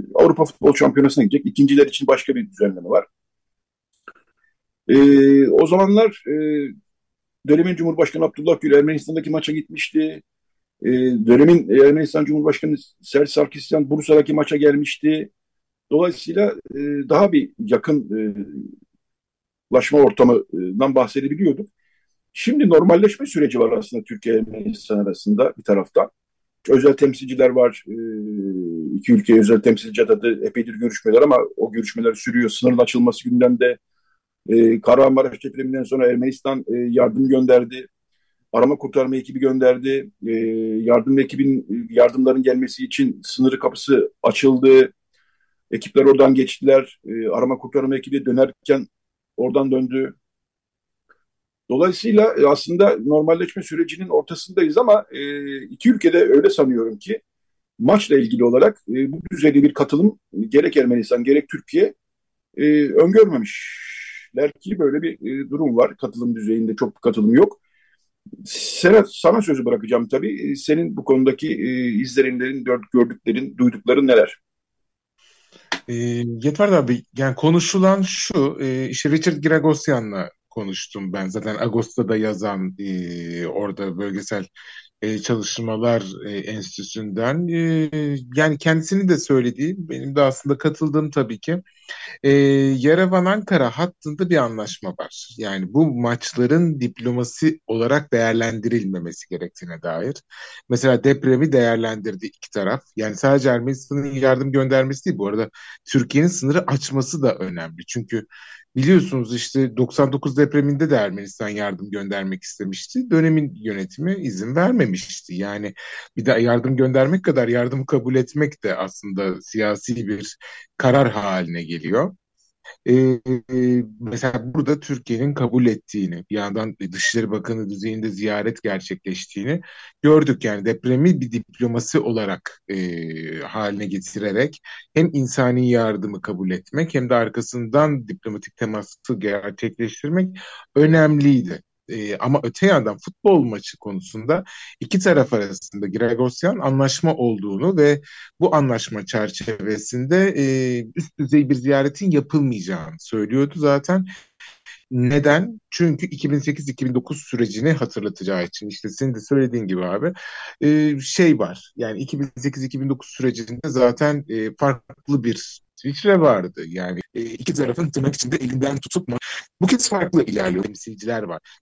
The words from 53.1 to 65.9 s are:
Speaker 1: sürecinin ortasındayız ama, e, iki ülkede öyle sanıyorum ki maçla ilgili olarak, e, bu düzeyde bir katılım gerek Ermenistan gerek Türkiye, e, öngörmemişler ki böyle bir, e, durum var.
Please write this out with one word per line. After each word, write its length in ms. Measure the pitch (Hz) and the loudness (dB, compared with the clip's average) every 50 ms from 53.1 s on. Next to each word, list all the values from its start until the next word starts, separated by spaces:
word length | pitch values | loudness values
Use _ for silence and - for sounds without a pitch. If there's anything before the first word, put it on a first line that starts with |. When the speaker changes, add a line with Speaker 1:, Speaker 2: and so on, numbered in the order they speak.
| 151 156 156 165 165 170 180 170 - 190 | 2 2 4 2 2 0 0 -6 -8 -10
Speaker 1:
sürecinin 460 | 151 - 160 160 170 165 - 180 190 175 | -12 -8 -4 -4 -4 -4 -6 -10 -6 -2
ortasındayız 720 | 156 151 - - 170 - - 185 180 190 170 151 151 226 | -2 -2 -2 -2 -8 -12 -12 -4 -2 0 0 2 2 2
ama, 260 | 254 220 208 214 - - | 4 6 4 4 4 -2
e, 520 | 135 135 143 143 143 143 143 139 139 135 | -10 -10 -8 -8 -8 -8 -8 -10 -10 -10
iki 280 | - - - - - 247 | -12 -16 -16 0 2 2
ülkede 280 | 233 208 - 160 160 170 | 2 4 2 2 4 4
öyle 320 | 147 - 139 147 139 - | 4 6 6 6 6 4
sanıyorum 480 | - - 143 131 123 113 113 113 107 104 | 2 2 0 0 0 -2 -2 -4 -6 -10
ki 240 | - 185 220 - - _ _ _ _ _ _ _ _ _ _ - | -8 -8 -10 -10 -10 _ _ _ _ _ _ _ _ _ _ -2
maçla 400 | 117 139 202 202 - - 147 135 | 2 2 2 2 4 4 2 2
ilgili 260 | 120 110 123 117 120 | 4 2 0 2 2
olarak, 340 | 120 123 131 - 214 214 - _ - | 4 4 6 4 4 4 0 _ -6
e, 240 | 117 131 139 135 | -4 -4 -4 -4
bu 80 | 147 - - - | -6 -8 -10 -12
düzeyde 300 | 180 139 151 151 139 143 | -4 2 2 4 6 6
bir 120 | 139 143 - | 6 4 4
katılım 440 | - 143 - 143 156 190 214 - - _ _ - 101 113 110 | 0 -2 0 2 2 2 2 2 0 _ _ -8 -8 -4 2
gerek 280 | 131 147 156 165 - | 2 2 2 4 2
Ermenistan 480 | 147 127 120 123 120 107 - 123 120 117 | 2 2 2 2 0 0 0 -2 0 2
gerek 240 | 135 139 151 143 - | 2 2 2 2 -2
Türkiye, 460 | - 135 - - - 170 202 - - _ _ _ _ _ _ _ _ _ _ _ _ | -8 -12 -10 -4 0 2 2 2 0 _ _ _ _ _ _ _ _ _ _ _ _
e, 280 | - 147 151 151 151 147 | -2 0 2 2 2 2
öngörmemişler 1700 | 127 - 147 165 180 208 220 214 185 151 123 107 - - - - - - - - - - - - - - - - _ - 127 147 147 - _ | 2 4 4 4 6 6 6 6 6 4 -2 -4 -6 -10 -14 -14 -16 -16 -16 -16 -16 -16 -16 -18 -18 -20 -20 -20 _ -4 -2 -2 -2 -4 _
ki 180 | _ 190 208 180 | _ -8 -4 -2
böyle 240 | 156 135 139 151 | 0 0 0 -2
bir, 100 | 165 165 | -4 -6
e, 380 | - - - 113 135 139 139 - | -8 -8 -10 -8 -8 -8 -8 -8
durum 260 | 139 147 160 135 117 | -6 -4 -2 0 2
var. 200 | 117 135 - | 2 2 2